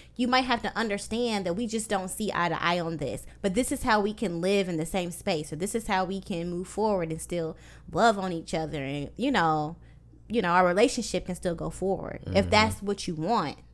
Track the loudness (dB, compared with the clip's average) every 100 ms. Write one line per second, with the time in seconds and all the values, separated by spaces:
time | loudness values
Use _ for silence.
0 | -12 -4 2 2 2 0 0 -2 -2 -4
1 | -4 -2 0 0 -2 -2 -2 -4 0 -2
2 | -2 -4 -2 0 0 2 0 0 0 -2
3 | -4 -6 -10 -4 0 0 0 0 2 4
4 | 2 -2 -4 0 2 2 2 -2 -2 -2
5 | -4 -4 -2 -2 -4 -6 -4 -4 0 0
6 | 0 -4 -6 -4 -4 -6 -6 -2 0 0
7 | -2 -6 -4 -4 -4 -8 -16 -20 -4 4
8 | 4 4 0 -4 -4 -4 -2 -4 -4 -4
9 | -6 -2 0 4 4 2 0 -6 -18 -20
10 | -20 -20 -4 0 4 6 6 6 4 2
11 | -2 -2 -4 -4 -2 -2 -4 -2 -2 -2
12 | -4 -10 0 2 4 6 4 2 -4 -4
13 | -4 -2 0 2 0 -6 -14